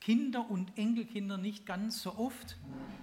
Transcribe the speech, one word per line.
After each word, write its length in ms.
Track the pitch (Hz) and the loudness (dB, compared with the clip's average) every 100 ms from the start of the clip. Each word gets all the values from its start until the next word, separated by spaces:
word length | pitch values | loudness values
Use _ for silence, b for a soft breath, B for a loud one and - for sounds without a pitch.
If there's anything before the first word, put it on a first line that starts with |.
Kinder 500 | - 240 277 247 226 | 6 6 6 2 2
und 260 | 185 185 - | 0 0 0
Enkelkinder 600 | 214 233 226 208 196 196 | 2 2 0 -2 -2 0
nicht 280 | 196 208 - | -2 -4 -4
ganz 360 | 185 220 226 | -2 0 -2
so 160 | 185 214 | -2 -2
oft, 400 | 240 - - - - B B B | -2 -2 -10 -10 -10 B B B